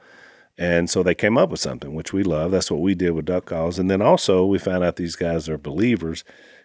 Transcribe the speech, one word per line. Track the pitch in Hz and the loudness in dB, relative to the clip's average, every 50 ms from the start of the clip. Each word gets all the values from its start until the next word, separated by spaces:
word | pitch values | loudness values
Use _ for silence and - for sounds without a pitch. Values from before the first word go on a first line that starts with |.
| _ _ - - - - - _ _ _ _ | _ _ -20 -20 -20 -20 -20 _ _ _ _
And | - 87 87 87 85 87 87 | -4 -2 2 2 2 2 2
so | - 98 90 | 0 0 2
they | 90 87 | 2 2
came | - - 104 110 | 2 2 2 4
up | 135 180 170 | 4 2 2
with | - 78 | 0 -6
something, | - - 64 62 - 69 76 | -6 -6 -6 -8 -10 -10 -10
which | 80 - - - | -10 -8 -4 -2
we | 95 98 | -2 0
love. | 92 80 76 80 87 | 0 0 0 0 0
That's | 95 90 82 - | 0 0 0 0
what | 92 76 | -2 0
we | 82 98 98 | 2 0 2
did | 87 92 87 | 2 0 0
with | 82 80 76 | 0 -2 -2
Duck | 80 90 90 - | -2 -2 -2 -2
Calls. | - - 82 80 85 87 87 | -4 -4 -2 -2 -2 -2 -2
And | 92 95 | 0 0
then | 98 95 | 2 2
also | 104 135 180 - - - 95 92 92 | 4 4 4 4 4 2 4 4 4
we | 98 98 90 | 2 2 0
found | - 98 92 92 90 | 0 -2 0 0 0
out | 87 - | 0 -2
these | - 90 85 80 | -2 -6 -8 -4
guys | - 90 85 82 82 78 80 | -4 -4 -2 -2 -2 -4 -4
are | 78 73 | -8 -8
believers. | 73 73 71 80 110 123 120 92 82 82 82 - - - - - - - - - | -8 -8 -2 0 0 2 0 0 -2 -6 -8 -8 -12 -18 -20 -20 -20 -20 -20 -20